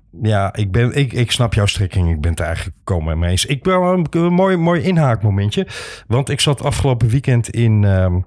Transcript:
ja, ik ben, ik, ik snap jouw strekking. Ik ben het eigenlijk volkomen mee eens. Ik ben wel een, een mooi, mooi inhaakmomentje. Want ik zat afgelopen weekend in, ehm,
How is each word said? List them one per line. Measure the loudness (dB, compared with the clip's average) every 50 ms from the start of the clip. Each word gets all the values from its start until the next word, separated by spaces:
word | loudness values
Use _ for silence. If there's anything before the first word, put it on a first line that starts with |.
| _ _ -12 -4
ja, | -2 0 0 0 -2 -2 -4
ik | -4 -4 -2
ben, | 0 0 0 0 0
ik, | 0 -2 -2
ik | 0 -2 -2 -2
snap | 0 -2 0 0 2
jouw | 0 0
strekking. | 0 0 -2 -4 -2 0 0 0 0 0
Ik | 0
ben | -2 -2
het | -2 -2
eigenlijk | -4 -4 -4 -6 -8 -10 -12 _ -6
volkomen | -4 -4 -2 -2 -2 -2 -2
mee | 0 0
eens. | 0 -2 -2
Ik | -2 -4 -2
ben | 0 0 0 2
wel | 2 2
een, | 0 0 -2 -2
een | 0 0 0 2
mooi, | 2 2 2 2 2
mooi | 2 2 0 0 0
inhaakmomentje. | 0 0 2 2 2 2 2 2 2 0 2 2 0 0 0 -2 -4 -4 -8 -14 -14 -14 -16 -14 -6
Want | -2 -2 0 0 -2
ik | -2 -2
zat | 0 0 0 0
afgelopen | -2 -4 -2 0 0 0 2 2 2 2
weekend | 2 0 2 2 0 0 0 -2
in, | -2 0 2 4 4 4 4
ehm, | 4 4 4 2 2 0 0 -2